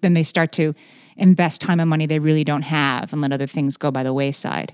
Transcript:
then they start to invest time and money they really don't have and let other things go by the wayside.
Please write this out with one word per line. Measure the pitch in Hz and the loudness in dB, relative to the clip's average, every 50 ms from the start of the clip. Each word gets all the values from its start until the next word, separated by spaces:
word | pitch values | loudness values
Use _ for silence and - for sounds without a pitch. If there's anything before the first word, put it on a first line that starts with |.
then | - 185 175 | 0 2 2
they | 165 160 | 2 2
start | - - 175 165 156 - | 0 0 0 -2 0 0
to | - 160 156 151 - - - - - - _ _ | -2 -2 -2 -2 -6 -12 -20 -20 -20 -20 _ _
invest | - 202 185 185 175 175 160 147 - | 2 4 4 6 6 4 0 0 -2
time | - - 180 170 | -2 0 0 2
and | 165 165 | 2 2
money | 156 156 156 151 | 2 0 0 0
they | 156 156 | 0 0
really | 147 156 156 156 151 | 2 2 2 2 2
don't | 151 147 143 143 | 0 0 -2 -2
have | - 156 151 147 139 127 123 - - - | -2 0 0 0 0 0 -2 -4 -6 -4
and | 151 | -4
let | 147 139 | -2 -2
other | 139 135 139 139 | -2 -2 -4 -4
things | - 160 147 139 139 - | -4 -2 -2 -2 -2 -2
go | - 147 | -2 -2
by | 131 135 131 | -2 -2 -2
the | 131 | -2
wayside. | 131 139 139 139 139 - - - - - - - | -2 0 -2 -2 -2 -4 -6 -6 -6 -6 -8 -10